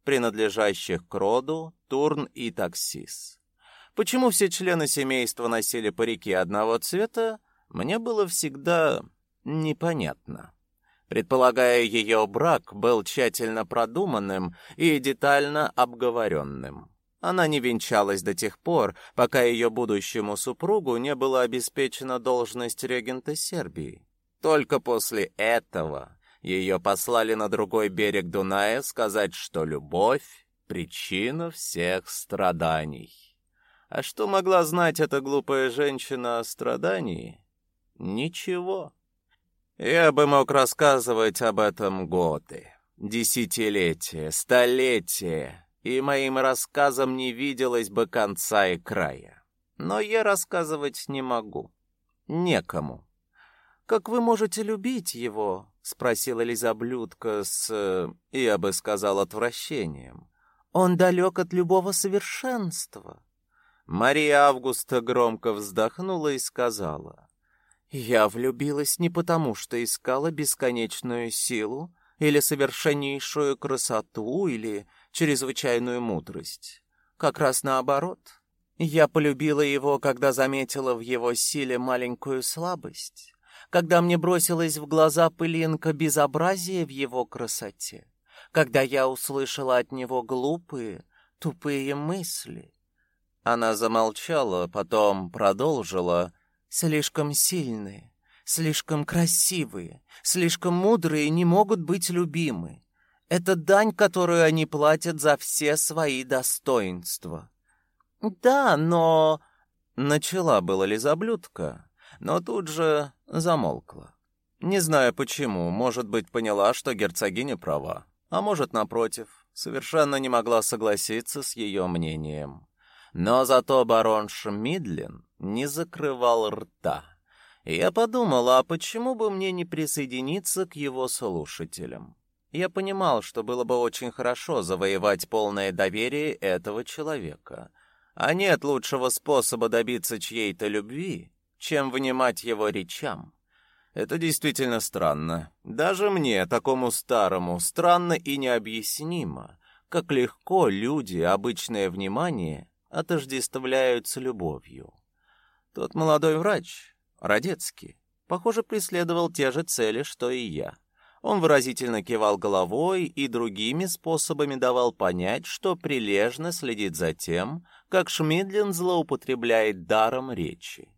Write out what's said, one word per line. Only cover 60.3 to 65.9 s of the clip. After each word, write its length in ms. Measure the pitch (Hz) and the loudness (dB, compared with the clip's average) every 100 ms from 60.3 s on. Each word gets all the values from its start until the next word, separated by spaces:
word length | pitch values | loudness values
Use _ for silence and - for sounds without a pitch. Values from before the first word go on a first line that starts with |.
| _ _ _ _ | _ _ _ _
«Он 240 | 170 185 175 | 2 4 6
далек 420 | 185 180 185 180 | 4 4 2 0
от 140 | 175 | -2
любого 400 | 180 175 190 185 | 0 2 2 2
совершенства». 1300 | 190 196 196 - - 262 247 180 - - 101 - - _ _ _ _ _ _ - | -2 0 -2 -4 -6 -4 -4 -4 -6 -10 -16 -20 -20 _ _ _ _ _ _ -6
Мария 560 | 92 123 147 151 143 143 | 2 4 4 6 8 8
Августа 500 | 131 127 131 - 127 | 6 0 -4 -2 0
громко 540 | 117 123 120 110 117 | 2 4 2 2 -2
вздохнула 800 | 104 101 95 110 | -4 -2 0 0